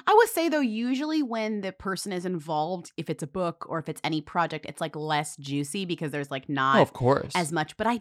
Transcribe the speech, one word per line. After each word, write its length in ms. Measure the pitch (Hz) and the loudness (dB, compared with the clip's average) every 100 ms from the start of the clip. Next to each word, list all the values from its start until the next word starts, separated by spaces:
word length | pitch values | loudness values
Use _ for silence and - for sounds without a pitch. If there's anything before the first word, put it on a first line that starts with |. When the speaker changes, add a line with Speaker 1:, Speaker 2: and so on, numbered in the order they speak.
| - | 6
Speaker 1:
I 80 | |
would 140 | 427 440 | 6 6
say, 200 | 349 330 | 4 2
though, 120 | 302 | 2
usually 640 | 254 214 240 262 302 311 | 0 0 0 0 0 0
when 360 | 254 226 214 214 | 0 -2 -2 -2
the 100 | 190 | -4
person 400 | - 202 185 202 | -6 -6 -4 -4
is 120 | 180 | -4
involved, 680 | 180 175 151 151 160 185 - - | -2 -4 -2 -2 0 -4 -8 -10
if 140 | 156 | -6
it's 120 | 156 | -6
a 20 | 151 | -4
book 400 | 190 175 - - | -2 -4 -4 -6
or 120 | 160 | -6
if 80 | 156 | -6
it's 120 | 147 | -4
any 160 | 160 156 | -2 -2
project, 440 | 147 180 160 156 - | -2 0 0 -2 -10
it's, 120 | - | -8
like, 140 | 165 | -8
less 420 | 151 156 151 151 - | -6 0 0 -2 -8
juicy 460 | 139 143 143 202 | -4 -4 -2 -4
because 200 | 180 160 | -4 -4
'cause 80 | 156 | -4
there's, 180 | 147 139 | -4 -4
like, 140 | 135 - | -6 -4
Speaker 2:
Oh, 40 | |
Speaker 1:
not 280 | 139 135 135 | 0 4 6
Speaker 2:
of 120 | 143 | 6
course. 400 | - 123 139 - | 4 2 2 2
Speaker 1:
as 160 | 180 156 | -2 0
much. 240 | 165 156 - | -2 -4 -2
But 100 | 220 | -2
I 120 | 233 | -2